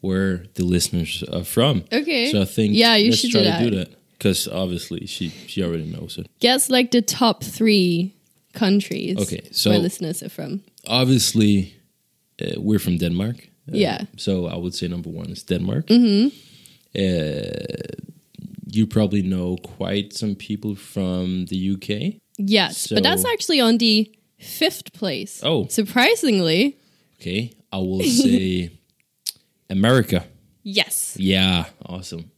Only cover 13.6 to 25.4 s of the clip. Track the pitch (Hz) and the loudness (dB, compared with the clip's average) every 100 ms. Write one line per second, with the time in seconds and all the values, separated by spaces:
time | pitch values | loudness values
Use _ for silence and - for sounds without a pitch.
13.6 | - 160 185 95 - - - 95 87 87 | -8 -2 0 -2 -8 -8 -2 -2 -2 -4
14.6 | 87 87 90 87 82 82 85 - - 92 | -6 -6 -6 -6 -8 -10 -10 -12 -4 -2
15.6 | 92 117 160 240 240 202 254 - - - | 0 -2 4 4 6 4 2 -2 -20 -20
16.6 | - _ _ - 98 87 76 76 - - | -20 _ _ -2 0 0 -2 -4 -6 -8
17.6 | - - - - - - _ - - - | -8 -10 -10 -14 -16 -20 _ -20 -18 -16
18.6 | - 107 110 - 104 104 92 92 90 90 | -6 0 2 2 2 2 0 -2 -2 -6
19.6 | - - 92 101 101 - 110 98 - 104 | -8 -10 -4 -4 -4 -6 -6 -6 -6 -8
20.6 | 107 98 - - 92 90 90 92 90 92 | -6 -10 -10 -4 -2 -2 -2 -4 -4 -4
21.6 | 92 98 - 104 151 208 _ - 196 208 | -4 -4 -4 -4 -4 -6 _ -6 0 2
22.6 | 185 - - 220 208 381 494 453 - 311 | 2 -4 -2 0 2 0 0 -2 0 2
23.6 | 233 233 226 214 214 _ _ _ - - | 4 4 4 2 0 _ _ _ -16 -2
24.6 | 320 - - - 196 135 - - | -2 -2 -16 -8 -4 -4 -8 -6